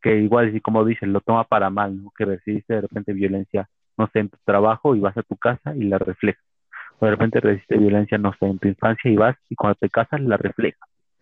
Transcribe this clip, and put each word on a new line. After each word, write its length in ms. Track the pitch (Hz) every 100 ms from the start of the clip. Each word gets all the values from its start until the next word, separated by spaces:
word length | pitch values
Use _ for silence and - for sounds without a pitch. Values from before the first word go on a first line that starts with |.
que 160 | 113 107
igual, 360 | 107 120 113 107
y 60 |
como 240 | - 110 110
dices, 240 | 117 98
lo 120 | 101
toma 220 | - 113 -
para 240 | 110 95
mal, 320 | 101 101 95
¿no? 80 | 101 -
Que 100 | 101
recibiste 500 | 92 107 104 - 110
de 60 |
repente 320 | 101 104 101
violencia, 540 | 98 98 98 95 101 95 _ _ -
no 100 | 110
sé, 60 | 110
en 100 | 104
tu 80 | _ -
trabajo 500 | 101 107 113 151 113
y 40 |
vas 180 | 98 113
a 60 |
tu 140 | - -
casa 380 | 123 127 147 147
y 80 | 101
la 120 | 95
reflejas. 460 | 95 92 104 - _ _ _ - - -
O 60 | 110
de 60 |
repente 280 | 104 113 -
recibiste 380 | 104 98 - 110
violencia, 400 | 104 104 104 107
no 140 | 101 -
sé, 60 | 98
en 140 | 95
tu 80 | 101
infancia 420 | 98 110 107 127
y 40 | 104
vas 180 | 110 139 -
y 60 | -
cuando 200 | 104 98
te 140 | 98
casas 320 | 113 117 151
la 160 | 127 101
reflejas. 500 | 101 - - - _ _ _ _